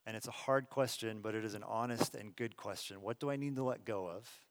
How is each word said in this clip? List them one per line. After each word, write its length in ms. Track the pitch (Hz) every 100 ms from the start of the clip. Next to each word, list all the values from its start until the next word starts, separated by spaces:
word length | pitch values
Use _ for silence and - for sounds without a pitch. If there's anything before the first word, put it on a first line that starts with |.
| 110
And 120 | 110
it's 100 | 120
a 40 |
hard 380 | - - 135 131
question, 520 | 139 131 - 113 107
but 120 | 107
it 120 | 110 107
is 80 |
an 100 | 104
honest 500 | 104 113 120 117 120
and 220 | - 104 -
good 220 | 117 -
question. 440 | 104 95 - 98
What 200 | 101 120
do 80 | 143
I 60 | 139
need 180 | 143 131
to 80 |
let 220 | 127 110 110
go 200 | 101 90
of? 240 | 92 117 - -